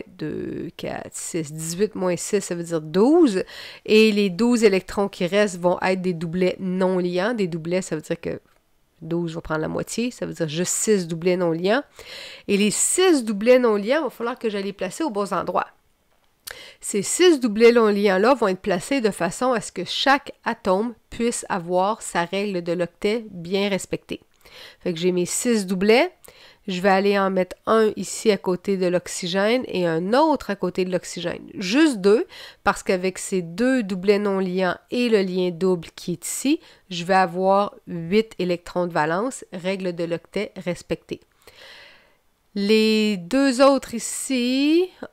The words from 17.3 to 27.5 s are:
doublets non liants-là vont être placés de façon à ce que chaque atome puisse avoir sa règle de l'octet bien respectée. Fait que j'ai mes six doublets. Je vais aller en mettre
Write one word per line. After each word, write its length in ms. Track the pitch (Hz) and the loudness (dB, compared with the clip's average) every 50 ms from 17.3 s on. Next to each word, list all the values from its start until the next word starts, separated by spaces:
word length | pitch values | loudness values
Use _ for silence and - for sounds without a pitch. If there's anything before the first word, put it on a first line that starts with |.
| 320 254 | 6 6
doublets 320 | 247 226 202 220 233 233 | 2 0 4 6 8 8
non 160 | 240 240 220 | 8 8 4
liants-là 480 | 208 208 202 208 202 185 185 208 247 285 | 4 4 4 2 2 4 4 4 4 4
vont 120 | 233 226 | 4 2
être 140 | 190 185 - | 0 0 -2
placés 400 | - 214 175 180 - - 277 277 | -2 -2 -2 -2 -2 -2 0 0
de 100 | 214 202 | 0 0
façon 420 | - - 170 180 - - 254 262 247 | 0 0 -4 -4 -2 -2 -2 0 0
à 80 | 208 | -2
ce 100 | - - | -4 -6
que 140 | - 190 175 | -10 -10 -8
chaque 460 | - - - - 277 277 277 - - - _ - | -6 -4 0 2 2 2 2 0 -8 -14 _ -6
atome 500 | 220 226 - - 196 185 196 233 247 214 _ _ - | -6 -6 -4 0 0 0 0 0 -4 -6 _ _ -14
puisse 360 | - - 233 240 233 - - - | -6 -4 -2 -2 -2 -4 -6 -4
avoir 520 | - 185 165 175 180 180 185 208 226 - | -6 -4 -4 -2 0 0 0 0 -2 -6
sa 240 | - - - 175 170 | -8 -6 -2 -2 -2
règle 360 | 170 190 196 208 208 190 175 | -2 -2 -4 -4 -4 -4 -4
de 120 | 170 175 170 | -4 -4 -2
l'octet 520 | 180 170 170 _ - - 214 233 240 220 208 | -2 -4 -6 _ -4 -2 -2 -2 -2 -6 -10
bien 380 | 190 175 165 175 202 196 202 202 | -14 -12 -8 -4 -2 0 0 0
respectée. 520 | 190 175 - - 170 - _ - - - _ _ _ _ _ - - - - - - _ | -2 -4 -4 -6 -8 -8 _ -10 -12 -12 _ _ _ _ _ -20 -20 -20 -20 -20 -14 _
Fait 120 | - 185 170 | -6 -6 -4
que 60 | 160 | 0
j'ai 120 | 175 185 | 0 0
mes 140 | 180 180 175 | 2 0 0
six 400 | - - - - 247 233 214 190 | -2 -2 -2 0 2 2 0 0
doublets. 460 | 180 196 180 202 214 226 262 339 359 - _ _ - - - - - - _ - | -2 -2 0 4 4 4 4 4 2 -2 _ _ -20 -20 -20 -20 -20 -20 _ -8
Je 140 | 202 185 180 | -6 -4 0
vais 80 | 185 196 | 2 4
aller 280 | 190 190 202 202 202 196 | 4 4 4 2 2 2
en 100 | 196 190 | 2 0
mettre 260 | 190 185 180 - | 0 0 -2 -2